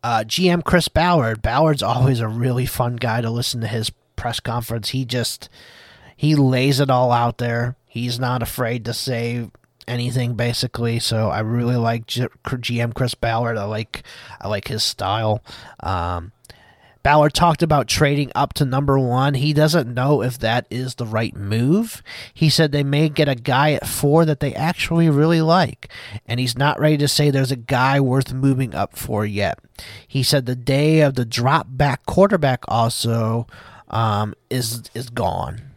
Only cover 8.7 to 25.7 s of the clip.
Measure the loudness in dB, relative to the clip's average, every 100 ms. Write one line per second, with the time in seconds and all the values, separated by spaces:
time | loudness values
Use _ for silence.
8.7 | -4 -6 -6 -4 -4 -4 -4 -8 -14 _
9.7 | _ -8 -4 -2 -2 -2 -2 -2 -2 -4
10.7 | -2 -2 -2 -2 0 0 -2 -2 0 0
11.7 | 0 0 -2 -4 -4 -4 _ -8 -6 -4
12.7 | -2 -2 -2 -4 -2 -2 -2 -2 -4 -4
13.7 | -6 -8 -12 -14 -20 -20 -12 -6 -6 -4
14.7 | -4 -4 -2 -2 0 0 -2 -4 -20 -20
15.7 | -10 -4 -2 -2 -4 -8 _ _ -20 _
16.7 | _ _ _ 2 4 4 4 2 4 2
17.7 | 2 2 2 2 2 -2 0 -2 0 0
18.7 | 0 2 2 2 2 2 2 2 4 4
19.7 | 4 0 -2 2 2 0 -2 -2 -2 -2
20.7 | -8 -8 -6 -4 -2 -4 -6 -4 0 2
21.7 | 2 0 -8 -16 -18 -18 0 2 4 2
22.7 | 2 0 2 2 2 0 0 0 2 4
23.7 | 2 -4 -2 2 4 4 2 -2 -2 -4
24.7 | -2 -2 2 4 4 4 4 4 2 2